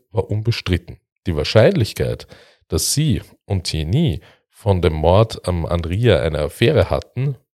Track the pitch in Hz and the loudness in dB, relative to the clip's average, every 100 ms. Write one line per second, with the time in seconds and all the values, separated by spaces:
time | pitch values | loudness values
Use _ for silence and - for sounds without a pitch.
0 | _ 98 - 104 107 - - - - 60 | _ -6 -4 -2 -2 -4 -2 -2 -2 -18
1 | _ _ - 76 73 110 147 190 107 - | _ _ -6 -4 2 4 4 4 -2 -2
2 | 62 58 - - _ _ _ 80 - - | -4 -6 -12 -20 _ _ _ -4 -2 0
3 | 156 82 - _ - 95 - 78 78 127 | 0 -2 -6 _ -6 -4 -4 -6 -2 0
4 | 156 76 - _ _ _ 104 92 85 78 | 0 -2 -10 _ _ _ 0 2 0 2
5 | 85 95 113 - - 87 78 85 80 95 | 4 4 2 -2 -4 -4 -2 -4 -4 0
6 | 120 78 80 73 73 - 117 135 85 69 | 2 2 0 -2 -6 0 2 4 2 -2
7 | - - 139 131 _ | -6 -6 -6 -6 _